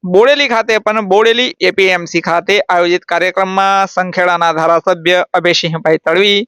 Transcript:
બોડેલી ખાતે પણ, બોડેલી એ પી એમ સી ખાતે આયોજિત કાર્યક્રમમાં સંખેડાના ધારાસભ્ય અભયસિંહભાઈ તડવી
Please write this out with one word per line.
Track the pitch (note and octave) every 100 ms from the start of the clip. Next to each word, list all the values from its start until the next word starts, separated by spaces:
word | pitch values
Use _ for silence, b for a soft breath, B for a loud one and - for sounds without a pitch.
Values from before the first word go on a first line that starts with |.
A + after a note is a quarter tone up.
બોડેલી | F#3 F3+ B3 C#4+ C#4
ખાતે | A3+ A3 A3 G#3+
પણ, | A3 G3+
બોડેલી | G3 A3+ A#3 B3 -
એ | F3+
પી | F3+ F#3+
એમ | F3+ E3+
સી | E3+ E3+
ખાતે | E3+ F3 G3+
આયોજિત | - F3+ F3 F3 -
કાર્યક્રમમાં | E3+ F3+ F3+ F#3+ F#3+ G3 G3 G3
સંખેડાના | - F#3 F3+ F3+ F3 E3+ D#3+
ધારાસભ્ય | D#3+ E3 F3 F3 E3 F3+ -
અભયસિંહભાઈ | F#3 E3+ E3+ F3 D#3+ D#3 D#3+ -
તડવી | E3+ G3+ G3+